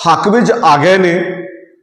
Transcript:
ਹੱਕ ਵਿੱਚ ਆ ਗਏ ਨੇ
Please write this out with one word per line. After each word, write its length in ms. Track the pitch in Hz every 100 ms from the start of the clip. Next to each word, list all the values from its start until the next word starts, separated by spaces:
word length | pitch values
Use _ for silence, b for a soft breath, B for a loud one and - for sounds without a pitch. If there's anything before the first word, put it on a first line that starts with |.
| 170
ਹੱਕ 200 | 156 208
ਵਿੱਚ 240 | 226 190 240
ਆ 120 | 160 147
ਗਏ 220 | 156 190
ਨੇ 480 | 185 170 180 - - - - _